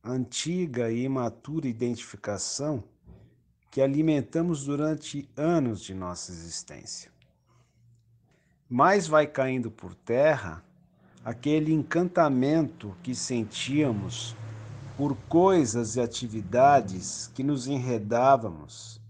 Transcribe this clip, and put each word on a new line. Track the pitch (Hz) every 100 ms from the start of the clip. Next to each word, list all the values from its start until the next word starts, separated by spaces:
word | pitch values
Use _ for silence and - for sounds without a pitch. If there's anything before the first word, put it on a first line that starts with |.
antiga | 104 127 117 - 156 180 175 120 117
e | 117
imatura | 131 135 120 - - 156 139
identificação | 113 120 117 - - - 101 - - 147 135 - _ - - - _ _ _ _
que | -
alimentamos | 135 139 160 147 135 165 170 156
durante | 139 143 156 156 - 143 135 -
anos | 156 170 131 101
de | -
nossa | 95 90 87 -
existência. | 87 85 82 - - - - - _ _ _ _ _ _ _ _ _ _ _ _ _ _ _ _
Mas | 123 156 202 160
vai | 156 147
caindo | - 131 131 113
por | 110 92
terra | 90 - 120 151 139 95 80 _ _ _ _ _ _
aquele | 113 120 143 156 156
encantamento | 156 - 165 180 180 156 131 135 160 151 - 104 92
que | -
sentíamos | 123 - 123 107 - - 143 147 104 98 - - - - - - - - -
por | 143 139 -
coisas | 165 185 185 123 113 113 117
e |
atividades | 120 - 120 110 92 117 135 139 101 92 - - -
que | -
nos | 135 143 123
enredávamos | 143 127 117 104 117 131 135 110 80 73 - - -